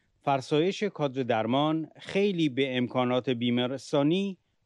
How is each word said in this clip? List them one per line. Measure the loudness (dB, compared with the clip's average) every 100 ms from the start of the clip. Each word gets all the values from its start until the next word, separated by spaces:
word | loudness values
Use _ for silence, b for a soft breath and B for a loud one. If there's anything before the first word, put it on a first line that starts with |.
| _ _
فرسایش | -2 -2 2 2 2 0
کادر | -4 -2 -4 -2
درمان | 0 0 2 2 2 0 -4 -10
خیلی | -6 0 0 2 0
به | 0 -2 0
امکانات | 0 0 2 0 0
بیمارستانی | -2 0 0 -2 -4 -2 0 2 2 -2 -6 _ _